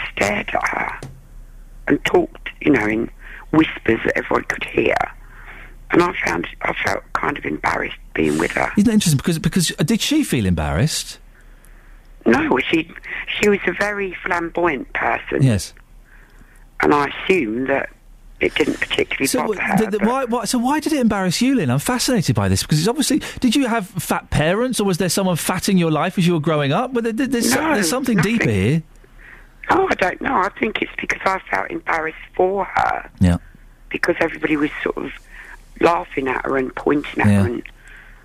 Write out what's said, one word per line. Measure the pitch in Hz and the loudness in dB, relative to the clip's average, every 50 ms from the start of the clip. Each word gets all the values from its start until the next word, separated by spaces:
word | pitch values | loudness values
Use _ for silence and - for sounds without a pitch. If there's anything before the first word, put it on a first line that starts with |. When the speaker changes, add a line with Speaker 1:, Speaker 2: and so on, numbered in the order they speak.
| - - | -8 -6
Speaker 1:
stared | - - 101 101 104 - - - - | -4 -2 0 0 0 -2 -4 -4 -2
at | - - - | -2 -2 -2
her | - - - - - - - - - - - - - - - - - - - - - - - - | -2 -4 -4 -6 -8 -10 -12 -16 -16 -18 -20 -20 -20 -18 -18 -18 -18 -20 -20 -20 -20 -6 -2 0
and | 147 - - | 0 0 2
talked, | - - 180 - - - - - - - - | 2 2 2 2 0 -4 -12 -14 -14 -10 -2
you | - 151 | 2 2
know, | 139 113 107 | 2 4 2
in | 104 110 110 117 - - - - - - - - - | 0 0 -2 -2 -4 -8 -12 -18 -18 -18 -18 -6 0
whispers | - 156 160 - - - - - 113 - - | 2 2 2 2 0 -4 -2 0 0 0 0
that | - - - | -2 -2 -2
everyone | - - - 123 - | -2 -2 -2 -2 -2
could | - - - - | -4 -6 -6 -8
hear. | - - - 120 - - - - - - - - - - - - - - - - - - - - - | -4 0 0 2 2 2 0 -2 -4 -8 -12 -20 -20 -20 -20 -20 -18 -18 -18 -18 -20 -20 -18 -6 0
And | - 165 | 2 4
I | 175 175 185 - - | 4 2 2 -2 -4
found, | - 165 170 - - - - - | -2 -2 -4 -6 -8 -8 -8 -6
I | - - - - | -6 -4 -2 -2
felt | - - - - - - | -2 -2 -4 -4 -6 -6
kind | - - - 143 - | -4 -4 -4 -4 -4
of | - | -6
embarrassed | 143 76 - - 82 82 - - - - - - - - | -6 -6 -4 -2 -2 -2 -2 -4 -6 -8 -12 -16 -8 -2
being | - 78 76 73 78 | 0 0 2 2 2
with | - - | 0 0
her. | - - 67 71 - | 0 -2 -4 0 2
Speaker 2:
Isn't | 214 202 | 2 4
that | 240 214 | 4 4
interesting? | 214 - 170 147 127 | 4 4 4 2 2
Because, | - 175 165 156 | 2 0 0 0
because, | - 160 - 190 156 - - - | 0 0 0 0 0 0 0 0
uh, | 170 | 0
did | 147 226 202 | 0 0 0
she | - - 285 320 269 | 0 2 2 2 2
feel | - - 123 101 | 2 0 2 2
embarrassed? | 92 87 80 78 73 69 85 131 160 - - - - - - - - - - - - - - - - - - - - - - - - - - - | 2 2 2 0 0 2 2 2 2 0 -2 -8 -8 -12 -18 -20 -20 -20 -20 -20 -20 -20 -20 -20 -20 -20 -20 -20 -20 -20 -20 -20 -20 -14 -2 2
Speaker 1:
No, | 113 117 139 320 - 135 123 | 2 4 4 4 2 0 0
she, | - - - 160 160 - - - - - - - - - - - | 0 2 0 0 0 -2 -8 -16 -14 -12 -10 -10 -8 -8 -4 0
she | 220 208 | 2 2
was | 202 190 - 185 | 2 2 0 -2
a | 175 | -2
very | - 202 208 208 202 196 185 170 - - | 0 -2 -2 -2 -4 -6 -6 -6 -6 -4
flamboyant | 190 180 170 170 165 - 175 175 170 143 123 - - - | -4 -2 -2 -2 -4 -2 0 0 0 0 -2 -4 -6 -6
person. | - 127 120 117 - - - - 131 135 | -2 -2 0 -2 -2 -2 -2 0 2 4
Speaker 2:
Yes. | 131 107 95 - - - - - - - - - - - - - - - - - - - - - - - - | 4 4 2 -2 -6 -14 -18 -20 -20 -20 -20 -20 -20 -20 -20 -20 -20 -20 -20 -20 -20 -20 -20 -20 -14 -6 0
Speaker 1:
And | - - | 2 4
I | 151 147 143 135 | 4 4 2 0
assume | - - - - 190 175 127 107 110 123 131 131 | -4 -4 0 2 2 2 2 0 -2 -2 -2 0
that | 135 135 - - - - - - - - - - - - | 0 -2 -2 -4 -10 -18 -20 -20 -20 -20 -20 -20 -6 -2
it | - - - | -2 0 0
didn't | - 151 - - - | 0 0 0 -2 -4
particularly | - - - - - - - - 139 135 | -4 -4 -2 -2 -2 -2 -2 -2 -2 0
Speaker 2:
So, | - 254 - | 0 0 0
Speaker 1:
bother | - 202 | -2 -2
Speaker 2:
w-, | - - 220 | -4 -2 0
Speaker 1:
her, | 196 - | 2 2
Speaker 2:
the, | 220 202 | 2 2
the, | 208 208 | 0 0
Speaker 1:
but | 208 220 | 0 0
Speaker 2:
why, | 254 269 269 | 0 0 -2
why, | 226 233 247 202 | -2 -2 -2 -2
so | - - 247 | -2 0 0
why | 233 254 294 311 | 0 2 0 0
did | 294 302 | 0 0
it | 320 277 | 0 2
embarrass | 247 214 220 196 190 180 165 - | 2 2 2 0 0 0 0 2
you, | 240 262 277 | 2 2 2
Lynn? | 240 160 123 | 2 2 2
I'm | 120 143 | 0 0
fascinated | - - 247 233 - - 254 208 - - 113 | 0 0 -2 0 0 0 0 2 2 2 2
by | 110 101 95 | 2 2 2
this, | 95 95 - | 2 0 0
because | - 156 151 | 0 0 2
it's | 160 220 | 2 2
obviously, | 254 311 - - - - - - - - | 0 0 2 2 2 0 0 -4 -4 0
did | - 247 220 | 0 2 2
you | 285 269 214 | 2 2 2
have | 226 233 185 - | 0 -2 -2 -4
fat | - 180 - - 208 - - - | -6 -6 -4 -2 -2 -4 -4 -2
parents, | - 143 151 160 185 214 247 262 214 - | 0 2 2 2 2 2 0 0 0 0
or | 208 | 0
was | 196 175 - | 0 2 0
there | 196 170 | 0 0
someone | - 202 190 185 175 | 0 0 0 0 0
fat | 147 - - 185 170 - 214 | 0 0 -2 -2 -2 0 2
in | 196 180 | 4 4
your | 170 160 | 4 4
life | 156 147 160 185 - 202 | 2 2 0 0 0 2
as | 160 | 2
you | 175 175 | 2 2
were | 156 | 2
growing | 143 165 156 147 143 135 147 | 2 2 2 2 2 2 2
up? | 196 254 254 262 | 0 0 0 -2
Well, | 233 220 | -2 -2
there, | 226 214 | 0 0
there, | 226 269 247 | -2 0 0
there's | 277 233 220 233 254 | 0 2 2 2 2
so-, | 277 | 2
Speaker 1:
No, | 311 320 294 | 2 2 2
Speaker 2:
there's | 208 190 160 | 2 2 0
something | 240 269 269 240 226 180 | 0 0 0 2 2 2
deeper | 160 208 233 226 - | 2 2 2 2 2
Speaker 1:
nothing. | 135 104 95 | 2 2 2
Speaker 2:
here. | 95 117 151 165 - - - - - - - - - - - - - - - - - - | 2 2 2 0 -2 -4 -12 -20 -20 -20 -20 -20 -20 -20 -20 -20 -20 -20 -20 -6 -2 0
Speaker 1:
Oh, | - 381 381 370 | 2 2 2 2
I | - | 0
don't | - 190 180 - - | 0 0 -2 -2 -2
know. | - 277 269 | -4 -2 0
I | 208 185 202 - - | 0 0 0 -2 -2
think | 247 220 - - | -2 -2 -2 -2
it's | - - - - | -6 -6 -8 -8
because | - - - - - | -6 -6 -4 -2 0
I | 196 190 185 - - | -2 -2 -2 -4 -4
felt | 196 95 95 - | -4 -4 -4 -4
embarrassed | - 165 - - 165 165 156 160 160 - - - - | -8 -8 -4 -2 -2 -2 -2 -4 -8 -10 -16 -6 0
for | - 180 185 196 196 180 | 2 2 2 2 0 -2
her. | - - - - 57 58 - - - - - | -2 0 0 2 2 0 -2 -6 -8 -2 2
Speaker 2:
Yeah. | 95 87 87 85 - - - - - - - - - - | 4 4 4 2 -2 -8 -20 -20 -20 -20 -20 -20 -12 -10
Speaker 1:
Because | - - - - 165 - | -8 -2 0 0 0 2
everybody | 170 156 - 151 156 151 156 143 | 0 -2 -2 -2 -2 0 0 0
was | 151 147 - - - | 0 -2 -2 -4 -4
sort | - - - | -4 -4 -4
of | - 139 - - - - - - - - - - - - - - | -8 -8 -10 -14 -18 -20 -20 -20 -20 -20 -20 -20 -20 -14 -2 2
laughing | 165 165 170 170 180 - - 143 135 131 | 2 2 2 2 -2 -6 -6 -4 -2 -2
at | 127 - - | -2 -4 -2
her | - 135 135 | -2 -2 -2
and | 131 127 - | -2 -4 -4
pointing | - - - 147 147 - - - - | -2 0 2 2 2 0 -4 -2 0
at | 104 104 | 2 4
Speaker 2:
Yeah. | 101 101 98 | 4 4 4
Speaker 1:
her, | 87 | 2
and, | - - - - - - - - - - - - - - | -2 -4 -8 -10 -16 -20 -20 -20 -20 -20 -20 -20 -20 -20